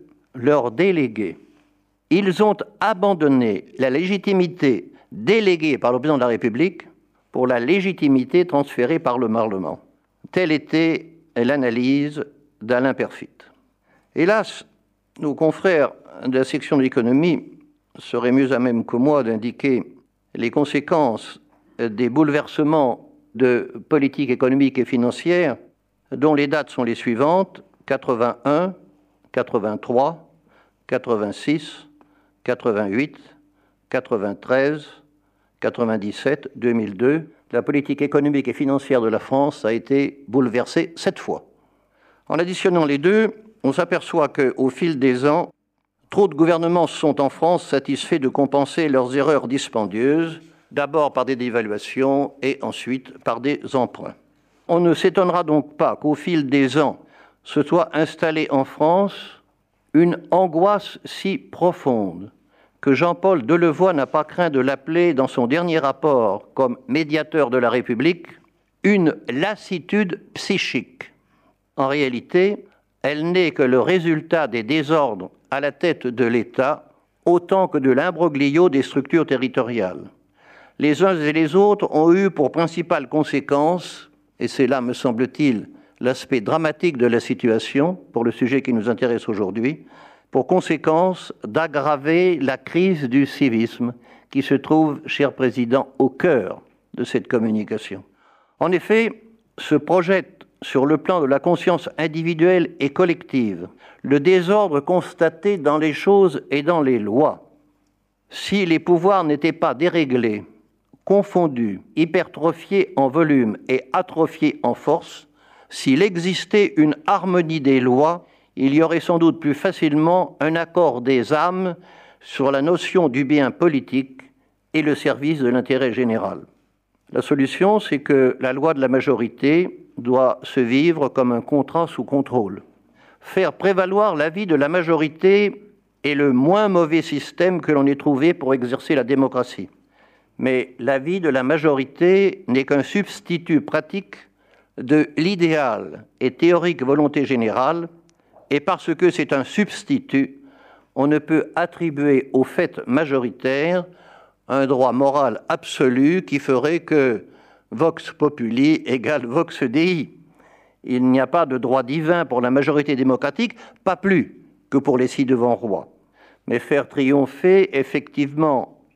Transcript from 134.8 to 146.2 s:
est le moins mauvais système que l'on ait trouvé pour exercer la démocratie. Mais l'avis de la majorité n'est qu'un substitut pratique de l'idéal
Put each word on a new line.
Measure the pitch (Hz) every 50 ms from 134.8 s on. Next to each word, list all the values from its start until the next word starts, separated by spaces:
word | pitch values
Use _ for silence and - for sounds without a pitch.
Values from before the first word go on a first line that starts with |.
| 165 160 165 151 156 151 156 - - 190 196 208 208 196 - - - - _ _ _ _ _ _ -
est | 143 147
le | 139 143 139
moins | 123 123 135 160 190 208 214 202
mauvais | 190 175 165 151 160 160
système | 151 - 151 139 - - - - 175 185 185 165
que | - 156
l'on | 151 139 139
ait | 139 139
trouvé | 139 - 147 143 127 147 170
pour | 175 170 143 131 135
exercer | 131 120 120 131 - - - 160
la | 139 123
démocratie. | 117 139 135 135 127 - 127 120 - - - 92 - _ _ _ _ _ _ _ _ _ _ _ _ _ -
Mais | 123 131 131 127 113 - - -
l'avis | 113 131 135 135 131 160 185 196
de | 170 151
la | 131 131
majorité | 127 131 160 156 143 156 143 135 131 - - - 170 180 190 196 196 185 - - - -
n'est | 123 131 135
qu'un | - 143 143
substitut | 135 - - 202 185 - - - - - 175 160 170 - 165 143
pratique | - - - 156 156 - - 196 190 - - - - _ _ _ _ _ _ _ _ _ _ -
de | - 120 151 151 147 - - 139
l'idéal | 160 190 202 170 170 165 156 151 139 123 110 98 98 80 78 - - _ _ _